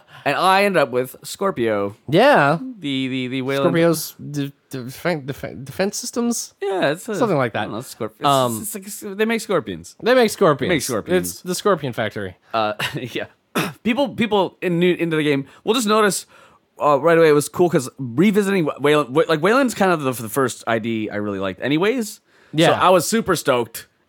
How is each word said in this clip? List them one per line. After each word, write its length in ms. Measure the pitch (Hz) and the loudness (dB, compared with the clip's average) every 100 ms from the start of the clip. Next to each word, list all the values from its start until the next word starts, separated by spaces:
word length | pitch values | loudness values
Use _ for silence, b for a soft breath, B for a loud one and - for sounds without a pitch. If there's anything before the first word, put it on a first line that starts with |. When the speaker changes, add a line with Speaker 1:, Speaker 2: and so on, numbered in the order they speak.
| _ B 139 | _ B -4
Speaker 1:
And 120 | 139 | 0
I 260 | 180 190 | 4 4
ended 180 | 202 175 | 4 2
up 80 | 135 | 2
with 260 | 123 131 - | 0 -4 -8
Scorpio. 720 | - - 196 151 113 104 101 - - | -16 -4 -4 0 0 0 -4 -8 -2
Speaker 2:
Yeah. 500 | 165 269 226 143 160 262 220 | 4 6 6 4 0 -4 -10
Speaker 1:
The, 280 | 147 131 131 | -6 -4 -4
the, 180 | 131 127 | -4 -4
the 140 | 135 | -4
Wayland 240 | 131 139 170 165 | -2 0 2 2
Speaker 2:
Scorpio's 380 | 170 160 - | 2 2 -4
de-, 400 | - 143 143 139 - _ | -12 -8 -6 -6 -8 _
defen-, 540 | 135 120 - 170 160 131 | -12 -10 -8 -4 -4 -6
defen-, 400 | - - 80 135 | -10 -12 -12 -12
defense 320 | - 196 - | -4 -4 -4
systems? 560 | 240 240 233 233 - _ | -8 -4 -4 -4 -8 _
Speaker 1:
Yeah, 300 | 392 381 147 | -6 -2 -2
it's 180 | 165 - | -2 -6
a, 60 | 196 | -2
Speaker 2:
Something 220 | 220 147 | 0 0
like 140 | 120 | 0
that. 80 | 107 | -2
Speaker 1:
I 20 | 104 | -6
don't 80 | |
know, 60 | 107 | -8
Scorp-, 320 | - - 110 - | -12 -10 -10 -2
it's, 60 | 143 | 2
Speaker 2:
Um, 340 | 139 123 110 | 2 2 -2
Speaker 1:
it's 420 | 107 208 196 - | -8 -12 -12 -12
like, 140 | 208 196 | -10 -4
they 80 | 220 | -2
make 160 | 226 | -2
scorpions. 560 | - 175 110 82 82 - | -2 -4 -2 -10 -14 -6
Speaker 2:
They 120 | 208 254 | 2 4
make 140 | 226 | 2
scorpions. 380 | - 180 139 131 | 2 2 2 0
Speaker 1:
They 60 | 156 | -2
make 60 | |
scorpions. 500 | - 110 120 180 180 | -2 -4 -2 -2 -2
Speaker 2:
It's 100 | - | -10
the 140 | 175 180 | -8 -2
Scorpion 360 | 208 175 143 | 0 0 -2
Factory. 460 | 117 107 110 95 - b | -4 -4 -6 -10 -12 b
Speaker 1:
Uh, 200 | 113 107 - - | -2 -2 -2 -8
<laughs> 100 | - | -8
yeah. 300 | 120 - 98 _ _ - | -8 -8 -10 _ _ -6
<clears throat> 280 | 175 - | -6 -4
people, 260 | 214 247 262 | -2 0 -2
people 480 | 135 220 202 170 - | -2 0 2 0 -2
in 180 | 180 170 | -2 2
new, 140 | 180 | 2
into 220 | 170 170 156 | 2 0 0
the 80 | |
game 220 | 151 139 131 B | 0 0 -4 B
will 100 | - | -2
just 140 | 240 208 | -2 2
notice, 380 | 214 208 - - b b b _ - | 2 2 0 -10 b b b _ -2
uh, 180 | 143 139 | 2 4
right 180 | 160 165 | 4 6
away 120 | 160 | 6
it 40 | |
was 160 | 147 - | 6 2
cool 200 | - 180 | 0 2
'cause 200 | 165 123 - | 2 -2 -8
revisiting 680 | 127 120 208 202 196 196 147 | -4 2 4 4 2 0 0
Wa-, 100 | - | 0
Wayland, 360 | 143 151 123 139 | 2 2 2 0
Wa-, 80 | 160 | 2
like, 140 | 160 | 2
Wayland's 320 | 185 254 254 | 4 2 2
kind 180 | - 190 | 2 2
of 100 | 165 | 2
the, 100 | 135 | 0
the 180 | 123 110 | -4 -4
first 340 | 139 127 - - | -2 -2 -2 -2
I 120 | 113 | -2
D 300 | 113 110 107 | -2 -4 -4
I 60 | 104 | -4
really 220 | 104 98 | -4 -4
liked 220 | 98 92 | -6 -4
anyways. 600 | 123 156 202 262 208 - b b b | -2 0 0 -2 -6 -10 b b b
Speaker 2:
Yeah. 140 | 147 160 | 2 2
Speaker 1:
So 60 | |
I 160 | 113 170 | 4 6
was 180 | 185 - | 4 4
super 280 | 226 185 165 | -2 0 0
stoked, 520 | - 123 220 - - _ | 2 0 -2 -8 -18 _